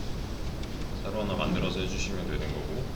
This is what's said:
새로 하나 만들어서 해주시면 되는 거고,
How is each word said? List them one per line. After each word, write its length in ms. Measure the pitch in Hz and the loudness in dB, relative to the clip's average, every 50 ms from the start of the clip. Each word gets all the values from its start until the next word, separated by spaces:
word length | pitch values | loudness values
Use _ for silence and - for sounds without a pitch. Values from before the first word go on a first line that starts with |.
| - - - - - - - - - - - - - - - - - - - - - | -2 -2 -2 -2 -2 -2 -2 -2 -2 -2 -2 -2 -2 -4 -2 -2 -2 -2 -2 -2 -2
새로 180 | 101 98 107 104 | -2 0 0 2
하나 120 | 98 95 | 2 2
만들어서 440 | 90 80 - 92 92 90 92 90 92 | 2 4 4 4 4 2 2 2 2
해주시면 460 | 92 87 - - - - - - 85 | 0 0 0 0 0 0 0 0 0
되는 140 | 80 - - | 0 0 0
거고, 440 | - - 71 - - 71 - - 65 - - | 0 0 0 -2 -2 -2 0 0 0 0 -2